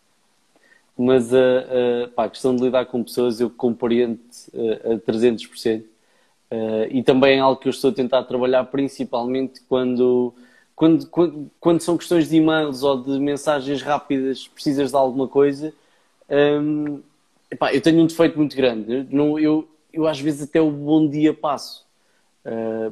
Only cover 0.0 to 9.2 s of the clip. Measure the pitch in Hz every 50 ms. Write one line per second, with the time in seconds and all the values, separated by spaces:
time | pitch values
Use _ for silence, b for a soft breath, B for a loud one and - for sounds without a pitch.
0 | _ _ _ _ _ _ _ _ _ _ _ b b b b b b b b -
1 | 123 127 131 131 120 113 127 131 127 127 127 131 127 - 127 123 123 123 120 120
2 | 120 120 - - 113 104 - - - 131 127 123 127 127 120 127 120 120 - 123
3 | 110 - - - 123 123 113 110 123 110 - - 135 120 113 - 127 117 117 120
4 | 123 117 117 113 - _ - - - - - - 117 113 107 - - 113 113 110
5 | - - 113 110 117 123 113 101 - - - - - 120 110 110 110 _ _ _
6 | _ _ _ _ _ _ _ _ _ - 117 113 110 110 110 110 110 - 135 131
7 | 117 - 135 131 135 139 135 135 135 135 131 127 - 135 123 - - 135 117 135
8 | 127 117 131 127 117 - 131 123 127 127 127 127 127 127 - 139 139 131 - -
9 | 131 - - 120